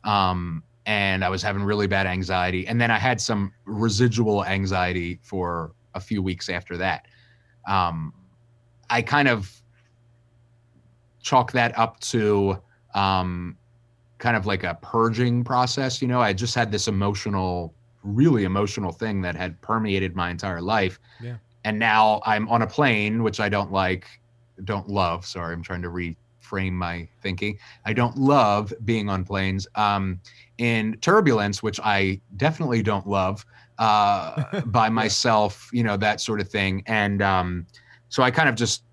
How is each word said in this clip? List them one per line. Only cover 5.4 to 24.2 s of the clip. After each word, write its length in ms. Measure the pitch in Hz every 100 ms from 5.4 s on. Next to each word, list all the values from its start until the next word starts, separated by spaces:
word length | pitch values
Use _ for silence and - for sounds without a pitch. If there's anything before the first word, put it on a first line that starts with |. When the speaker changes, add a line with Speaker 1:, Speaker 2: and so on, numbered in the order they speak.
| 87 85 80 - _
Speaker 1:
a 60 | 98
few 220 | 95 107
weeks 240 | 95 87 -
after 280 | 87 - 87
that. 280 | 92 82 _ _ _ _ _ _ -
Um, 460 | 98 87 82 78 - _ _ _ _ _ _ _
I 120 | 120
kind 260 | 120 147 139
of 240 | 113 98 - _ _ _ _ _ _ _ _ _ _ _ _ _ _ _ _
chalk 300 | - 131 123
that 260 | 127 117 113
up 220 | 113 -
to, 600 | - 117 107 104 98 92 - _ _ 101
um, 640 | 98 95 90 87 87 - _ _ _ _ _ _
kind 200 | 123 113
of 80 | 98
like 180 | 95
a 140 | 90 85
purging 600 | - 117 113 110 123 120
process. 580 | 120 123 123 135 131 127
You 60 | 123
know, 140 | 123
I 100 | 110
just 220 | 95 120 123
had 160 | 110
this 160 | 101 113
emotional, 840 | 98 98 98 107 101 92 90 82 _ _ _
really 420 | 101 104 156 123 95
emotional 460 | 95 101 104 95
thing 300 | 82 113 98
that 140 | 90 85
had 240 | 90 82
permeated 540 | - 113 107 95 95 90
my 140 | 87
entire 300 | 90 98 85
life. 380 | 90 110 95 - _ _
Speaker 2:
Yeah. 140 | 117 120 _ _
Speaker 1:
And 140 | 110 107
now 440 | 113 110 107 107 110
I'm 240 | 107 110
on 140 | 117
a 40 | 110
plane, 540 | - 143 110 104 113
which 180 | 110 101
I 80 | 104
don't 220 | 104 98
like, 360 | 95 92 92 - -